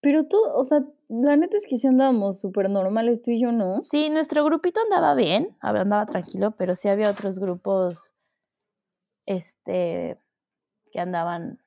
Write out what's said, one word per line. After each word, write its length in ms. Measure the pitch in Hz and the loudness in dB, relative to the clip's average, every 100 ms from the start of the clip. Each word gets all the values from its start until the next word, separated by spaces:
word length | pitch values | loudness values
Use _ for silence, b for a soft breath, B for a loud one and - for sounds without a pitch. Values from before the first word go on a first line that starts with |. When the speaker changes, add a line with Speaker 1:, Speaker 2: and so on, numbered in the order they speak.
Speaker 1:
Pero 240 | 285 302 302 | 4 2 2
tú, 120 | 392 440 | 2 2
o 100 | - | 0
sea, 200 | 262 294 - _ _ | 2 2 0 _ _
la 280 | 226 269 285 | -2 2 4
neta 200 | 359 415 | 2 -2
es 100 | - | -2
que 100 | 240 | -2
sí 80 | 269 | 2
andábamos 520 | 254 269 240 202 190 | 4 4 2 0 -4
súper 300 | 196 202 190 | -4 -2 0
normales 520 | 202 190 214 233 233 | 0 0 0 0 0
tú 80 | 240 | 0
y 100 | 233 | 0
yo, 120 | 247 | 0
¿no? 300 | 233 190 196 | 0 0 -4
Speaker 2:
Sí, 280 | - 294 302 | -2 -2 0
nuestro 340 | 311 311 294 | 0 0 0
grupito 360 | 294 330 359 427 | 2 2 0 -2
andaba 320 | 453 381 311 | 0 2 4
bien, 420 | 262 175 196 370 _ | 2 2 2 -2 _
hab-, 180 | - 208 | -2 0
andaba 240 | 196 208 | 2 0
tranquilo, 460 | 214 190 175 190 202 214 | 0 -6 -8 -2 -4 -2
pero 180 | 180 180 | -4 -2
sí 120 | 202 | 0
había 180 | 202 214 | 2 0
otros 280 | 202 202 185 | 0 -6 -4
grupos, 760 | 190 180 - 196 180 170 - _ _ _ _ _ _ _ _ _ _ _ - | -6 -4 -2 0 0 -4 -18 _ _ _ _ _ _ _ _ _ _ _ -8
este, 920 | 185 - _ - 180 175 175 170 180 _ _ _ _ _ _ _ | -8 -8 _ -6 -4 -2 -4 -8 -10 _ _ _ _ _ _ _
que 80 | - | -8
andaban 600 | 180 175 170 175 170 - | -6 -4 -4 -6 -10 -14